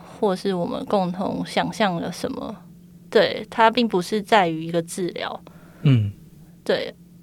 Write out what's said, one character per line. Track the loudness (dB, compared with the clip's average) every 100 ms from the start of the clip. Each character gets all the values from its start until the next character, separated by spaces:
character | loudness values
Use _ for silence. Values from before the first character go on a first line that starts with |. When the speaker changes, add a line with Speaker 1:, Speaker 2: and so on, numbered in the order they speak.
| -14 -4
Speaker 1:
或 | -2 0
是 | -2
我 | -2 -2
们 | -4 -2
共 | 0 0
同 | -2 -4 -4 -4
想 | -2 -2
象 | 0 0 0
了 | -6
什 | -6 -6
么。 | -6 -10 -12 -18 -20 -20 -20 0
对， | 4 4 2 -4
它 | 2 4
并 | 4 0
不 | 0
是 | 0 -4
在 | 4 4 4
于 | 0 -2
一 |
个 | -4
治 | -4 -4 -6
疗。 | -6 -8 -10 -14 -20 -20 0
Speaker 2:
嗯。 | 4 4 4 -4 -16 -20 -20 -8
Speaker 1:
对， | -2 -2 -4 -12 -20 -20